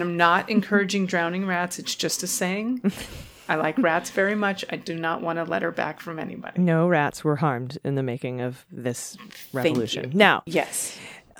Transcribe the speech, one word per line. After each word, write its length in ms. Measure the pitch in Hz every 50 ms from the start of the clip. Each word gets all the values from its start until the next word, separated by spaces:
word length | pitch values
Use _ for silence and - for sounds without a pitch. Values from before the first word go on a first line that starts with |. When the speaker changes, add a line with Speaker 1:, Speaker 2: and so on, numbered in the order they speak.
Speaker 1:
I'm 160 | 175 175 170 170
not 320 | 170 170 175 196 - -
encouraging 560 | 220 220 190 - 208 202 202 185 196 202 190
drowning 400 | 180 185 175 170 170 175 190 196
rats. 320 | 190 180 175 180 180 - -
It's 160 | - - -
just 280 | - - 160 - -
a 40 | -
saying. 640 | 180 - - 190 180 190 202 220 240 254 247 - 196 - - - - - - - - - - - -
I 60 | 160
like 240 | 156 156 156 156 170
rats 320 | 170 165 160 175 170 -
very 240 | - 202 190 196 214
much. 280 | 208 208 196 196 190 - -
I 80 | -
do 180 | - - 208 165
not 280 | 165 165 160 170 -
want 160 | - 165 165 165
a 60 | 165
letter 260 | 165 165 190 - 170
back 300 | - - - 151 156 -
from 180 | - 175 165 156
anybody. 420 | - - - - - - - 175
Speaker 2:
No 260 | 180 175 165 160 170
rats 380 | 175 175 151 147 135 - - -
were 120 | 156 147
harmed 420 | 127 165 151 127 120 127 127 143 -
in 120 | - 139 139
the 80 | 135
making 400 | 135 127 120 127 - 127 123 127
of 240 | 123 127 123 127 - _
this 460 | 185 131 120 123 120 - - - -
Speaker 1:
Thank 380 | - - - - - - - -
Speaker 2:
revolution. 580 | 135 - 165 - 123 113 110 - - - 127
Speaker 1:
you. 60 | 147 196
Speaker 2:
Now, 240 | 208 185 143 - -
Speaker 1:
Yes. 540 | 170 165 160 - - - - - - - - - - - - - - -